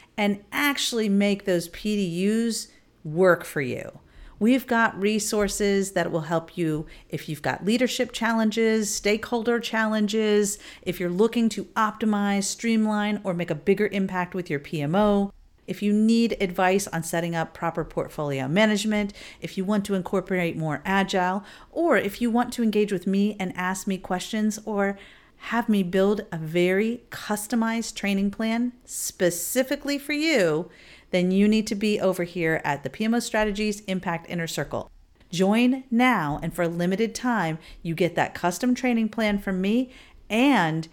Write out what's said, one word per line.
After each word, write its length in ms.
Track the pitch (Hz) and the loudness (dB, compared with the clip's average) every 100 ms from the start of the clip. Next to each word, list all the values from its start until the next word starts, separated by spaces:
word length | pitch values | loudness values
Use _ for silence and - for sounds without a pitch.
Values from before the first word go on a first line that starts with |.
| - - | -12 -2
and 260 | 208 202 - | 0 0 -4
actually 560 | - 294 277 - 233 220 | -2 0 0 -2 0 2
make 380 | 196 202 202 - | 2 2 0 0
those 240 | 175 175 | 0 -2
P 260 | - 214 202 | -6 -2 0
D 60 | 180 170 196 | 0 0 0
Us 400 | 220 233 220 - - _ _ 156 | 2 0 -4 -8 -18 _ _ -6
work 400 | 160 185 170 - | 4 4 4 0
for 160 | 151 | -4
you. 380 | 127 117 - - - - - - | -4 -6 -10 -16 -20 -20 -20 0
We've 300 | 220 254 - | 4 4 2
got 320 | 233 226 - | 2 2 2
resources 920 | 202 214 208 214 196 - 202 196 196 | 0 0 0 0 0 2 2 2 2
that 180 | 175 170 | 0 0
will 100 | 165 | -2
help 360 | 151 165 165 - | 0 -2 -2 -2
you 300 | 160 151 156 - - | -2 -2 -6 -14 -12
if 220 | 156 - | -10 -8
you've 120 | 147 | -4
got 220 | 131 131 | -4 -2
leadership 480 | 180 233 254 - 233 | 0 2 2 0 -4
challenges, 840 | - 226 226 220 220 226 220 208 | -2 0 2 2 2 2 2 0
stakeholder 680 | - 202 220 - 240 226 233 | -2 0 0 -2 -2 0 -2
challenges, 1000 | 226 220 220 214 208 220 214 208 202 - - - | -2 -2 0 0 0 2 4 4 2 -2 -12 -10
if 180 | 185 175 | -8 -4
you're 100 | 175 | -2
looking 380 | 175 226 240 226 | 2 2 2 0
to 160 | 202 - - | 0 -6 -2
optimize, 640 | 214 - 214 202 202 202 | -2 0 0 2 2 0
streamline, 800 | 196 - 233 226 214 208 208 208 | -2 -4 0 2 2 0 0 -2
or 100 | 196 | -2
make 180 | 175 170 | -4 -2
a 40 | 151 | -2
bigger 320 | - 196 208 | 2 2 2
impact 420 | 196 190 185 175 190 | 0 -2 -2 -4 -6
with 140 | 180 | -4
your 100 | 143 | -6
P 220 | 143 156 | -4 -4
M 120 | 143 | 0
O. 380 | 190 208 202 196 - - _ - | 2 4 4 0 -6 -20 _ -12
If 160 | 190 | -4
you 100 | 202 | 0
need 420 | 208 220 233 226 - | 4 4 4 2 0
advice 460 | 190 180 185 196 - | -2 2 2 2 0
on 160 | 165 | -6
setting 320 | 160 170 170 165 | -2 -2 -2 -2
up 180 | 160 | -4
proper 320 | - 165 165 147 | -4 -4 -4 -6
portfolio 600 | - 139 - 147 135 131 | -6 -6 -6 -4 -2 0
management, 680 | 185 214 208 214 208 202 - - - | 2 4 2 0 0 -2 -8 -18 -14
if 160 | - - | -10 -6
you 80 | |
want 220 | 190 214 196 | 0 -2 0
to 80 | |
incorporate 640 | 196 175 196 185 185 170 160 | -2 0 -4 -2 -2 -2 -2
more 240 | 156 143 | -4 -4
agile, 600 | - 196 190 196 180 196 - - - | 0 0 2 0 0 -2 -8 -20 -10
or 240 | - 339 214 | -2 2 2
if 240 | 196 - | 0 -2
you 120 | 240 | 0
want 200 | 233 233 | 0 0
to 100 | 247 | 0
engage 280 | 226 208 208 | 0 2 0
with 140 | 180 190 | 0 0
me 320 | 196 208 202 | 0 0 -2
and 140 | 185 - | -6 -4
ask 300 | 180 190 208 | -4 -4 -4
me 140 | 185 | -6
questions 580 | - 180 - 214 214 208 - | -4 -6 -4 -2 -2 -2 -4
or 320 | 202 196 202 - - - _ | 0 0 -2 -12 -20 -20 _
have 260 | - 226 233 | -4 -2 2
me 140 | 202 | 2
build 420 | 175 190 196 202 - | 2 2 2 0 -4
a 60 | 165 | -8
very 640 | 156 175 180 190 226 240 - | -2 0 2 2 0 -4 -10
customized 800 | - - 208 - 240 226 226 220 | -14 -6 -6 0 0 0 -2 -4
training 380 | - 202 196 202 | -4 0 2 0
plan 420 | 202 226 233 247 - | -2 -2 0 -2 -4
specifically 1160 | - - - - 180 175 - 254 262 285 269 285 | -12 -8 -8 0 0 2 -2 0 0 -2 -2 -4
for 140 | 277 | -2
you, 580 | 294 320 269 170 156 175 - - - _ | 0 2 4 4 2 -4 -14 -20 -20 _
then 180 | 185 180 | 0 2
you 180 | 190 208 | 4 4
need 200 | 220 214 | 4 0
to 80 | 202 | -2
be 240 | 214 208 | 0 2
over 220 | 190 180 | 0 0
here 380 | 175 185 160 160 - | -4 -2 0 0 -2
at 160 | 143 | -4
the 80 | - | -6
P 160 | - 220 | -4 0
M 80 | |
O 60 | 233 | 0
Strategies 640 | 233 214 214 202 214 202 | 0 -2 -2 0 -2 -4
Impact 460 | - 185 185 165 - | -4 -4 -4 -6 -6
Inner 200 | 175 165 | -6 -4
Circle. 420 | - 143 107 - - _ _ _ | -6 -6 -6 -10 -18 _ _ _
Join 540 | 170 190 220 247 262 - | 0 2 4 2 0 0
now, 480 | 226 254 220 147 156 | 2 4 2 0 -4
and 100 | 165 | -6
for 120 | 170 | -2
a 40 | 170 | -2
limited 460 | 170 175 190 226 | 0 -2 0 -2
time, 460 | - 247 226 165 160 - - | -2 -2 0 -2 -4 -10 -10
you 100 | 165 | -6
get 220 | 160 170 165 | 0 0 0
that 180 | 127 | -2
custom 400 | - 175 180 247 | -2 -2 0 0
training 360 | 247 254 226 220 | 0 2 0 0
plan 280 | 233 214 208 | 0 0 0
from 240 | 202 185 | -2 -2
me, 300 | 190 233 254 - - - - | 0 0 -2 -8 -20 -20 -4
and 560 | 220 277 233 160 160 160 | 2 6 6 4 0 -4